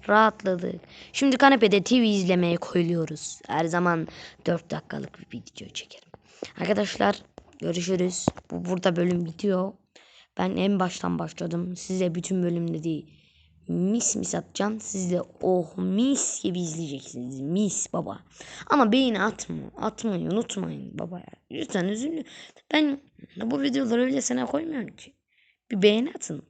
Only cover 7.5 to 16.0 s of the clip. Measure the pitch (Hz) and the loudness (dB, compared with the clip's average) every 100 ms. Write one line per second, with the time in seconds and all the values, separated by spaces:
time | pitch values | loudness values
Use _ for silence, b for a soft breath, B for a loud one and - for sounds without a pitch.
7.5 | - 165 170 175 185 180 180 - - _ | -10 -6 -4 -2 0 0 0 -4 -4 _
8.5 | 175 175 180 185 175 175 175 170 165 202 | -8 -4 0 0 2 2 0 -2 -4 -2
9.5 | 185 190 - _ b b b b - 185 | 0 -2 -8 _ b b b b -4 -2
10.5 | 185 190 202 180 - 180 175 165 - 170 | 2 2 2 0 -2 -4 -2 -4 -6 -4
11.5 | 170 180 180 - 185 180 170 170 190 175 | -4 -4 -8 -6 0 0 -2 -2 0 0
12.5 | 170 170 165 165 156 - b b b b | 0 -2 -4 -4 -4 -8 b b b b
13.5 | b - 170 127 226 226 - 180 175 - | b -6 0 2 2 0 -2 -4 -4 -6
14.5 | - 202 220 - 196 185 180 - - - | -4 -2 -2 -8 -4 -2 -2 -4 -4 2
15.5 | 185 160 185 185 190 | 2 0 -4 0 2